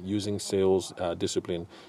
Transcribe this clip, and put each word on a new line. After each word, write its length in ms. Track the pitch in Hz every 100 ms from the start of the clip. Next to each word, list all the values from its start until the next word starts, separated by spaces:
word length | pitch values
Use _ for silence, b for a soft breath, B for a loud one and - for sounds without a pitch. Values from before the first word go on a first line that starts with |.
using 360 | 92 104 101 101
sales, 540 | - 98 95 95 - -
uh, 160 | 90
discipline 520 | 85 101 95 - 85 85 B